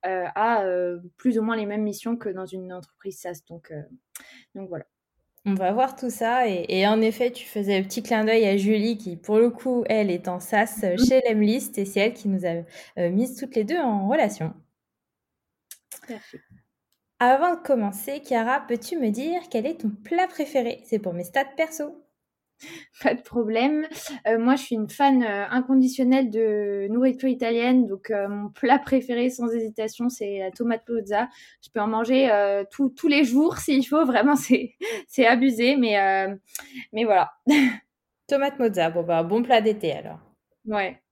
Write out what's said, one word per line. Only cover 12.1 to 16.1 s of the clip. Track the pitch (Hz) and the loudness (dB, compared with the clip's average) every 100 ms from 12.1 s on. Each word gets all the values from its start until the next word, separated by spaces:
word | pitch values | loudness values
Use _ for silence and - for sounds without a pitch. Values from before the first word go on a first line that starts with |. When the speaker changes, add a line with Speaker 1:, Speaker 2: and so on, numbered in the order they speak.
Speaker 2:
qui | 240 208 | 0 -4
nous | 190 180 | -2 -2
a, | 170 170 - - - | -4 -8 -18 -18 -4
euh, | 175 | 0
mises | 190 247 254 | 0 -2 -4
toutes | 262 233 | -6 -4
les | |
deux | 214 349 | -2 0
en | 277 208 190 | 0 0 0
relation. | 294 233 311 160 - _ _ _ _ _ _ _ _ _ _ _ - _ | 2 0 -2 -8 -8 _ _ _ _ _ _ _ _ _ _ _ -20 _
Speaker 1:
Tout | - - | -20 -16